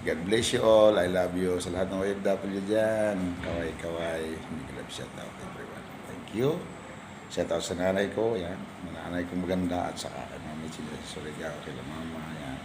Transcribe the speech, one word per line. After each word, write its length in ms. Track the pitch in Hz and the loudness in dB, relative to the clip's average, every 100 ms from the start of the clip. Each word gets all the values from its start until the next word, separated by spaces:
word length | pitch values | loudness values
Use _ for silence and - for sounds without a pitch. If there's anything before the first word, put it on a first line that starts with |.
God 160 | - 80 87 | 0 0 2
bless 240 | 113 113 | 4 4
you 80 | 120 | 6
all. 400 | 113 110 107 101 | 8 12 10 10
I 80 | 90 | 4
love 240 | 92 90 | 4 2
you. 240 | 90 92 90 | 2 2 2
Sa 160 | 90 | 0
lahat 160 | 87 95 | 0 0
ng 80 | 95 | 0
O 80 | |
F 160 | 98 101 | 0 2
W 400 | 98 98 98 98 98 | 2 2 0 -2 2
dyan. 480 | 110 110 110 107 98 90 87 | 4 4 4 2 2 -2 -2
Kaway, 320 | 85 85 82 80 | -4 -2 -2 -4
kaway. 560 | 85 82 82 80 80 78 | -4 -2 -2 -2 -4 -6
Big 340 | - 80 65 64 | -6 -8 -8 -10
love 160 | - | -10
shout 160 | - 65 - | -10 -10 -10
out 160 | - - | -12 -10
everyone. 460 | - - - - - - | -10 -10 -10 -12 -12 -12
Thank 240 | - - - 107 | -12 -12 -6 0
you. 240 | 135 175 - - - - - - - | 0 0 -6 -12 -14 -14 -14 -14 -6
Shout 160 | - 87 | -2 0
out 160 | 85 | 0
sa 80 | - | 0
nanay 400 | 87 92 95 101 | 0 2 4 2
ko. 240 | 98 113 107 | 2 2 0
Yan. 240 | 87 95 - - | -2 -6 -10 -10
Nanay 400 | 87 80 82 87 | -10 -8 -4 -4
ko 160 | 87 90 | -2 -2
maganda 480 | 87 92 87 87 82 | 0 0 2 0 -2
at 80 | 78 | -4
saka 320 | 73 67 62 | -8 -8 -8
ano, 320 | 73 76 78 | -10 -8 -8
may 80 | 80 | -8
sinila 320 | 78 76 76 | -8 -8 -8
sa 80 | 76 78 | -8 -8
Surigao. 400 | 76 73 80 73 | -8 -6 -6 -6
Kila 180 | 73 65 64 | -8 -8 -8
mama. 320 | 80 82 80 78 78 | -8 -6 -6 -8 -8
Yan. 220 | 69 65 | -8 -8